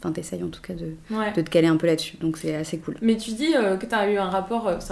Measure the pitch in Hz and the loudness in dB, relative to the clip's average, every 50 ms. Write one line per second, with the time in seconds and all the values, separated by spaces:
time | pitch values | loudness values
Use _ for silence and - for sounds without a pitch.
0 | - 170 160 180 160 - - 175 180 170 165 - - - 185 165 170 160 160 160 | -4 -4 -4 -4 -4 -6 -6 -6 -4 -6 -8 -8 -10 -10 -10 -8 -8 -8 -10 -10
1 | - - 220 220 220 214 208 175 160 160 - 175 160 165 160 160 165 170 160 156 | -10 -6 -4 -2 -2 0 0 0 0 2 4 4 6 6 6 4 4 2 2 2
2 | - - - - 165 160 160 - - 160 156 151 160 - - 160 - - 151 - | 0 -6 -8 -4 -2 -2 -2 -2 -4 -4 -4 -4 -4 -6 -6 -6 -6 -8 -6 0
3 | 226 226 226 220 220 233 220 220 294 320 320 269 220 196 190 190 208 - 233 214 | 2 2 2 2 0 -4 -4 -2 2 2 4 4 4 2 2 0 -2 -2 0 2
4 | 202 202 208 202 196 185 185 190 185 - 233 233 226 202 175 170 - - | 2 2 2 2 2 0 0 -2 0 0 -2 0 0 0 0 -2 -2 -4